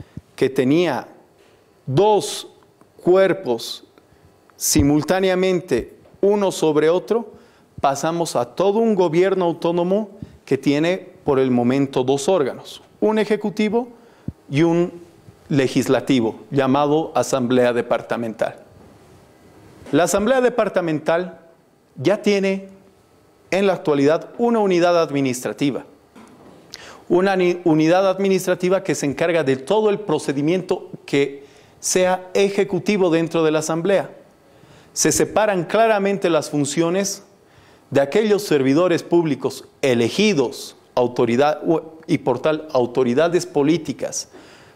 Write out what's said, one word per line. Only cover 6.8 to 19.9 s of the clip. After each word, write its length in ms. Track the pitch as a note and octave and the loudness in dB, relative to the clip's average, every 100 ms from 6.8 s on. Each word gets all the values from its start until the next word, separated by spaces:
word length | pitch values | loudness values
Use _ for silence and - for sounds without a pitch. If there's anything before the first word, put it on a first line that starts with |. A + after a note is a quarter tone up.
| D#3 | 2
otro, 440 | F3 F3 A3+ A3 - - _ _ - | 0 -2 -4 -4 -16 -20 _ _ -4
pasamos 560 | C#3 C3+ D#3+ E3+ E3 - | -2 -2 -4 -4 -2 -4
a 180 | B2 - | -4 -2
todo 240 | F#3 G3+ | 0 2
un 160 | A3+ G3+ | 0 2
gobierno 500 | F3+ E3 F#3+ F#3+ F3 | 2 2 2 0 -2
autónomo 680 | E3 E3+ F3 F3 G3 G#3+ - - - - | -2 -2 -2 0 -2 -4 -12 -20 -20 -4
que 120 | C3+ | -2
tiene 520 | D3 C#3+ E3 F#3 - - - | 0 0 0 -2 -8 -8 -2
por 140 | C3+ | 0
el 120 | C3+ | 2
momento 540 | B2 A#2+ C#3 C3+ C#3 B2+ | 2 2 0 0 0 0
dos 240 | C#3 - | 0 0
órganos, 520 | F#3+ B2+ G2 - - - _ | 0 0 -6 -16 -20 -20 _
un 180 | G#3 G#3+ | 0 0
ejecutivo 680 | G#3+ G#3 G#3 F3 G#3+ A#3 B3 - - _ - - - | 0 -2 -2 -2 -2 -2 -4 -12 -20 _ -14 -14 -6
y 140 | C#3+ | 0
un 400 | E3+ E3+ F3 - - - - - - | 2 2 0 -6 -20 -20 -20 -20 -4
legislativo, 920 | C#3 C3 C#3 B2 B2+ A#2+ C3+ A2 - - | 0 0 0 0 0 2 0 0 -4 -4
llamado 640 | C#3 C3 C#3 D3 D3+ D#3+ - | -2 2 2 2 0 0 -4
Asamblea 580 | B2 C3+ A#2+ B2+ B2 | -2 -2 0 2 2
Departamental. 880 | A#2+ A#2 A#2 - A2+ A#2 G#2+ - - - - - - - - - _ - - - - - | 0 -2 -4 -4 -6 -6 -6 -6 -8 -20 -20 -20 -20 -20 -20 -20 _ -20 -20 -20 -20 -2